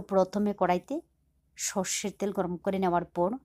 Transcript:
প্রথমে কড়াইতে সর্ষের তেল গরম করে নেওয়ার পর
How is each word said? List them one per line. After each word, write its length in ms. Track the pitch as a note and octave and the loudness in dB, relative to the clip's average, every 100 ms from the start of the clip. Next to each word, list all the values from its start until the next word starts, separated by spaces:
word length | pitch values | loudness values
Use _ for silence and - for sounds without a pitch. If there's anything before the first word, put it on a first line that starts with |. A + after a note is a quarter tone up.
| G3 | 2
প্রথমে 420 | F#3+ F#3 G#3 G#3 G3+ | 2 2 0 -2 2
কড়াইতে 360 | F3 F3 - D4+ - _ _ _ _ - | 2 2 -2 -8 -8 _ _ _ _ -10
সর্ষের 540 | - G3+ F#3 - G#3 - | -4 -2 -2 -4 -6 -4
তেল 120 | G3+ G3 | -4 -2
গরম 180 | F3 F3 | -2 -2
করে 140 | G3 F#3+ | -2 0
নেওয়ার 220 | F#3 F3 E3+ - | 2 2 0 0
পর 140 | F3 B3+ | 0 -2